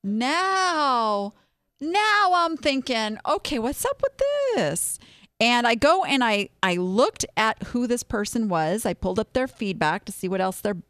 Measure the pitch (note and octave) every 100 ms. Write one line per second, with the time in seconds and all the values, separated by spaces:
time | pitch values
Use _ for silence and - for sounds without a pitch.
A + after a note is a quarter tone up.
0 | G3 G#3+ B3+ E4 F#4+ F#4+ F#4 D#4+ C#4+ B3
1 | A3 G3+ G3+ - _ _ _ - D4 G4
2 | G#4+ G#4 F#4+ F4+ E4+ D#4+ D4+ C4+ B3+ A#3
3 | G#3+ G#3+ - G4 - C4+ A#3 D4 B4 C#5+
4 | C5+ - C#5 D5 C5+ G#4 D#3 E3+ - -
5 | - - - - A#3 A#3+ A#3+ A#3 C#4+ F#4
6 | F4+ C4+ A#3 G#3 G3+ _ F#3+ F3 F3+ G3
7 | E4+ - - - A3 - - A#3+ A#3+ A#3+
8 | - G#3+ G#3 A#3 G#3+ E3+ D#3 G3+ - F3
9 | F#3 F#3 G#3+ B3+ B3+ - G3+ F3+ D3+ F3+
10 | - - F#3 F#3+ F#3 F3+ G#3 F#3